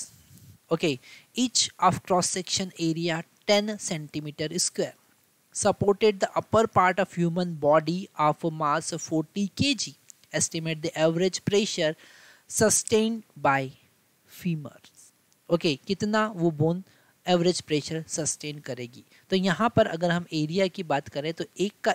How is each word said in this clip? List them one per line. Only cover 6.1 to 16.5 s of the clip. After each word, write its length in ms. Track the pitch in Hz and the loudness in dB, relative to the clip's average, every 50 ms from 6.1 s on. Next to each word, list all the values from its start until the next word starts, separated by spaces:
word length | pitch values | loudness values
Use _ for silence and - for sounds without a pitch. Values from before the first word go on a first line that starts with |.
| 208 190 | 2 2
the 80 | - - - 165 | -2 -4 -2 -4
upper 220 | 160 - - 214 226 220 - | -4 2 2 2 2 4 4
part 240 | 202 180 180 185 202 190 | 4 4 4 4 2 -2
of 120 | - - 170 | -2 0 -2
human 360 | 170 170 165 180 180 175 170 151 143 | -2 0 0 -2 -4 -4 -4 0 2
body 320 | 143 147 160 156 151 175 185 196 - - - 151 | 4 4 4 4 2 -4 -4 -6 -8 -2 0 2
of 200 | 151 147 - - 170 156 156 | 2 2 2 -2 -4 -4 -2
mass 320 | 156 147 147 165 160 - 170 160 - - | 0 0 0 0 -2 -4 -8 -8 -6 -2
forty 400 | 165 160 156 - - 196 202 190 - - | -2 -2 -2 -2 -4 -4 -4 -4 -2 0
K 120 | 269 277 277 | 2 2 0
G, 220 | 202 - 143 131 _ _ - - _ _ _ | 0 -4 -10 -12 _ _ -20 -20 _ _ _
estimate 540 | - 156 - - - 170 160 165 160 156 151 | -2 -2 -2 -2 -4 -4 -4 -4 -4 -4 -6
the 80 | 165 - 156 156 165 | -6 -2 2 2 2
average 360 | 165 170 185 190 - - - | 2 2 0 0 -2 -2 -4
pressure 480 | - 196 202 220 - - - 165 156 160 _ - - - - - - - _ _ - - - | 0 2 2 2 0 -2 0 0 0 -2 _ -12 -20 -20 -20 -20 -20 -20 _ _ -8 -2 2
sustained 640 | 226 208 202 - - - 233 214 220 226 233 220 - _ - 147 143 143 | 2 4 4 2 0 2 2 2 2 2 -2 -4 -10 _ -10 -2 0 2
by 120 | 135 139 135 131 - _ _ _ _ _ _ _ _ _ _ _ | 2 2 -2 -6 -10 _ _ _ _ _ _ _ _ _ _ _
femurs। 800 | - - - 180 165 156 143 120 - - _ - _ - - - _ _ _ _ _ _ _ - | -16 -8 -4 -4 -4 -4 -6 -12 -18 -20 _ -20 _ -20 -20 -20 _ _ _ _ _ _ _ 0
ओके, 240 | 170 170 - 175 143 131 - | 0 2 2 2 0 0 -2
कितना 400 | - 196 - 214 208 214 220 214 214 220 | -6 -6 -4 -2 -2 0 0 0 0 -2
वो 140 | 175 165 170 | 0 0 0